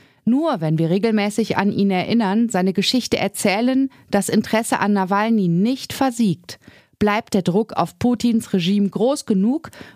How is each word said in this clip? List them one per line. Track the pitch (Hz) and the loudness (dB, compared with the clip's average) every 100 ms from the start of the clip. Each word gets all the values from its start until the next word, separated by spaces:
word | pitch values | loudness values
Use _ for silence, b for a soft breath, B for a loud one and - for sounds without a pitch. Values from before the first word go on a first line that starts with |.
| b b | b b
Nur | - 254 330 226 | 0 0 0 -2
wenn | 156 156 | 0 0
wir | 165 | 2
regelmäßig | 190 226 214 202 208 220 - | 0 0 0 0 -2 -2 0
an | 202 | 0
ihn | - 196 | 2 0
erinnern, | 185 - 233 202 208 233 | 0 0 0 2 0 0
seine | 190 185 | 0 0
Geschichte | 185 185 254 - - | 0 0 0 -2 -2
erzählen, | 196 - 208 190 247 269 269 b b | -2 -2 0 0 0 0 -2 b b
das | 202 - | -2 0
Interesse | 220 - 220 233 254 | 0 0 -2 0 0
an | 202 | 0
Nawalny | 202 185 202 220 226 185 | 0 0 0 2 2 2
nicht | 170 214 262 - | 2 0 -2 -6
versiegt, | - 269 240 214 160 - - B B B B | -2 -2 2 0 0 -8 -20 B B B B
bleibt | 208 208 - | 0 0 0
der | 208 | 0
Druck | 175 175 220 | 2 0 0
auf | - 165 - | -2 -4 -2
Putins | 247 247 240 226 - | -2 0 0 0 0
Regime | 190 170 208 202 | -2 0 0 0
groß | 190 233 294 | 0 -2 -2
genug, | - 196 208 302 - B B | 0 0 0 -2 -6 B B